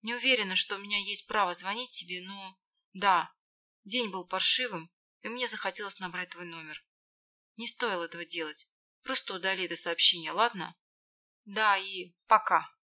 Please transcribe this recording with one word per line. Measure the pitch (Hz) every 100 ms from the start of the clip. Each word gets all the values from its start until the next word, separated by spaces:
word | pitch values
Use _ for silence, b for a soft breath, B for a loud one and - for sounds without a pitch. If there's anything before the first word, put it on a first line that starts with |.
«Не | 214
уверена, | 240 247 254 196
что | 185 - 196
у |
меня | 202 208
есть | 196 202 -
право | 214 185
звонить | 175 180 214 254
тебе, | - 175 180
но... | 185 196 190 190 _ _ _
Да, | 190 196 180 - _ _ _ _ _
день | 196 240 226
был | 185 180
паршивым, | 185 - - 254 180 165 _ _ _
и | 214
мне | 240 240
захотелось | - 196 190 202 185
набрать | 185 180 180
твой | 170 175
номер. | 165 156 151 _ _ _ _ _ _ _ -
Не | 233
стоило | - 240 185
этого | 165 170
делать. | 170 170 156 151 - _ _ _
Просто | - 262 -
удали | 190 190 185
это | 175 170
сообщение, | 180 165 - 175 156
ладно? | 165 233 190 160 - _ _ _ _ _ _
Да, | - 202 220 196
и | 190 190 180 _ _
пока». | 220 - 170 - _